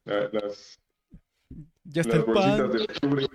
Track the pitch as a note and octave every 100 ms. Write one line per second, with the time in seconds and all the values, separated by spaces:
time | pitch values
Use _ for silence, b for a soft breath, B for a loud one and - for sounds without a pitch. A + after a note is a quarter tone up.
0 | - G2+ G#2 G#2+ G#2 G#2 - - _ _
1 | _ - _ _ _ - - _ F3 D3+
2 | A#2+ C3+ A2+ A2+ F#3+ G#2+ G#2 A2+ G#2+ -
3 | - C#3+ C3+